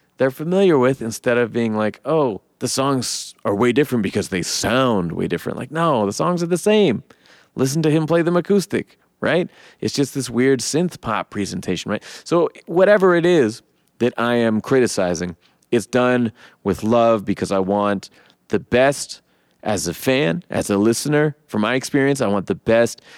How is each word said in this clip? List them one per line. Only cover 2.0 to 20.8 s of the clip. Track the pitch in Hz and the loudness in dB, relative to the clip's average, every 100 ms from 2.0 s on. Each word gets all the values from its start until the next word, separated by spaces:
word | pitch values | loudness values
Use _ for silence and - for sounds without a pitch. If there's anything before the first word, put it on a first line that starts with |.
| - | -2
'Oh, | 160 135 95 - _ | 0 0 -4 -12 _
the | 127 | -6
songs | - 139 135 113 - - - | -2 0 0 -2 -8 -10 -8
are | 113 | -4
way | 101 123 | 0 2
different | 120 147 123 | 2 2 0
because | 95 107 92 | -2 -2 -4
they | 92 | -4
sound | 82 - 98 120 131 107 85 | -4 -4 0 0 2 0 -2
way | 87 90 | -4 -4
different.'" | 85 - - | -4 -6 -10
Like, | 127 | -8
no, | 151 170 131 101 | -4 0 0 0
the | |
songs | 104 160 175 | -2 -2 -2
are | 170 | -2
the | 175 | -2
same. | - 214 190 101 - - _ - _ | 2 2 2 0 -6 -20 _ -20 _
Listen | - 131 151 | -4 -2 0
to | 156 | 2
him | 156 156 | 2 2
play | 170 | 0
them | 165 175 | 2 0
acoustic, | 160 202 170 113 - _ _ _ | 2 0 2 -4 -6 _ _ _
right? | 104 160 180 - - _ | -2 -2 -2 -10 -20 _
It's | - | -6
just | - 139 | -2 -4
this | 139 127 | -4 -4
weird | 117 131 135 | 0 2 2
synth | - 147 175 - | 0 -2 -2 -4
pop | 117 104 - | -6 -6 -6
presentation, | 104 95 92 - 87 - | -6 -6 -6 -6 -6 -4
right? | 104 - - | -8 -8 -18
So | - 170 160 - | -2 0 0 -4
whatever | - 175 190 208 185 | -4 2 4 6 6
it | 175 170 | 4 4
is | 175 113 110 _ _ _ _ | 4 2 -2 _ _ _ _
that | 120 - | -2 0
I | 117 120 | -2 2
am | 113 110 | 2 0
criticizing, | - 135 113 - 90 85 90 85 _ _ _ | 2 2 2 0 -2 -2 -6 -10 _ _ _
it's | 120 101 | -2 0
done | 127 123 123 117 - - _ | 0 2 2 0 -4 -20 _
with | 101 90 | -4 -2
love, | 107 117 117 113 | 2 4 4 2
because | 98 98 92 | 0 -4 -2
I | 98 | -2
want | 95 101 101 101 - _ _ _ _ | 0 0 0 -2 -8 _ _ _ _
the | 104 | -6
best | - 120 135 143 - - _ _ _ _ | 0 2 2 0 -8 -14 _ _ _ _
as | - 101 87 | -6 -4 -4
a | |
fan, | - - 131 156 170 - | -4 0 0 0 -2 -6
as | - - | -6 -2
a | |
listener. | 101 | 2